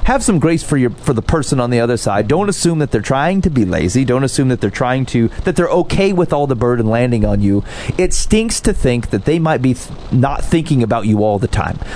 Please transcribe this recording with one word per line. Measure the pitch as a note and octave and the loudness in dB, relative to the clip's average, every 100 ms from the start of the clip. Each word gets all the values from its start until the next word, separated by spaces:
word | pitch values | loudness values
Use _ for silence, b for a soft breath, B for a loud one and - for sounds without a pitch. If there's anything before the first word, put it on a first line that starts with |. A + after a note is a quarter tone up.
| - | 0
have | - | 0
some | A#3 F3+ | 2 2
grace | D#3 E3 | 2 0
for | - C#3+ | 0 0
your, | B2 | 0
for | - - | -2 -2
the | A#2 | -2
person | - E3 - C3+ | 0 0 0 -2
on | A#2+ | 0
the | A#2+ | 2
other | A#2 A#2+ | 2 0
side. | - G2+ G#2+ | 0 0 0
Don't | D#3 G3+ | 0 0
assume | - E3+ E3 | 0 0 0
that | C#3+ | 0
they're | A2+ | -2
trying | F#2+ C3+ D#3 G3 | 0 0 0 0
to | F3+ | 0
be | C3+ F#2+ | 0 0
lazy. | E2 E2 A2+ B2+ | 0 0 0 0
Don't | B2 | 0
assume | C3+ - C3 | 0 0 0
that | A#2+ | 0
they're | G#2 | -2
trying | - B2 C3 B2+ | -2 -2 -2 -2
to, | B2 A2+ B | 0 0 B
that | - F3+ | -4 0
they're | E3+ | 2
okay | F3 E3+ - G3 | 0 0 0 2
with | F#3 E3+ | 2 0
all | D3 C#3+ | 0 0
the | A#2+ | 0
burden | A#2+ B2 A2 | 0 0 0
landing | A#2 B2 A#2 G#2 | 2 2 2 2
on | G#2 | 2
you. | G2+ G2+ - B B - | 2 0 -2 B B 0
It | F#3 | 2
stinks | - - A3 A3+ - | 2 2 2 0 -2
to | - | -2
think | G3 C3 A#2+ A2+ | 0 0 0 -2
that | G2+ A#2+ | -2 0
they | E3+ | 0
might | D#3+ C3+ | 0 2
be | B2+ | 0
th-, | A#2+ - - - | -2 -6 -12 -2
not | C3+ C#3 C#3+ - | 0 0 0 0
thinking | E3 D#3 C3+ | 0 2 0
about | A2+ A#2 G2+ | 2 0 2
you | G#2+ G#2+ | 2 2
all | G2+ | 0
the | - | 0
time. | - D#2+ - B | -2 -2 -6 B